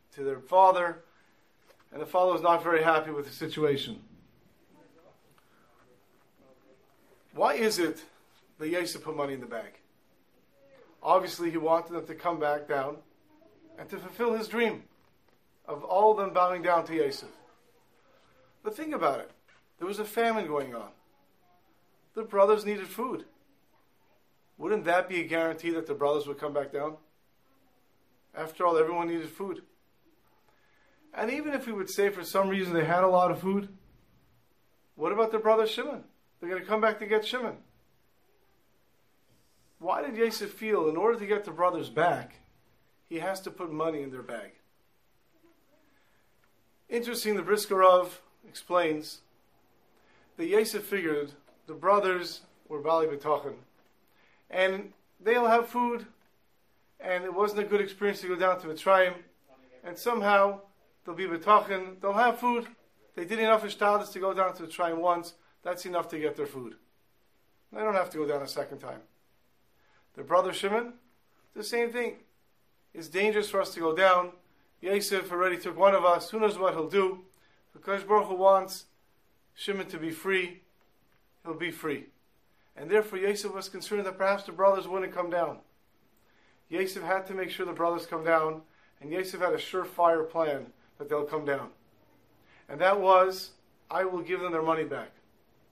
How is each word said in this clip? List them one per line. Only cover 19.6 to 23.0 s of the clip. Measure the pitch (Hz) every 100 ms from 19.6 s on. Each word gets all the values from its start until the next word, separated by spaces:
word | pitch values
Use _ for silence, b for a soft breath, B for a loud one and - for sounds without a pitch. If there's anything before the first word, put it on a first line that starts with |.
| _ -
There | 175
was | 202
a |
famine | 214 233 233 220 165
going | 147 131
on. | 117 101 - _ _ _ _ _ _ _ _ _ _ _
The | 214
brothers | 214 202 202 214
needed | 202 208 185
food. | -